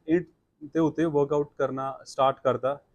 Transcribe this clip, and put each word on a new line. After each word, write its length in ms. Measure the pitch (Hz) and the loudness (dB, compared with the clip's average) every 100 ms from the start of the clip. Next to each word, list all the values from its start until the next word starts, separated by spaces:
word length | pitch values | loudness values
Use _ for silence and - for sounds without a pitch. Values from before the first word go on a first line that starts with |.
| - | 0
ਇੰਟ 200 | 170 170 _ _ _ | 0 0 _ _ _
ਦੇ 160 | 147 160 | -6 0
ਉੱਤੇ 260 | 156 151 165 | 0 0 0
ਵਰਕਆਊਟ 440 | 147 139 147 147 - | 0 2 0 -2 -4
ਕਰਨਾ 420 | 135 131 135 131 | -4 -4 -6 -10
ਸਟਾਰਟ 360 | - - 135 131 | -8 0 0 2
ਕਰਤਾ। 380 | 131 120 127 143 _ | 0 0 -2 -6 _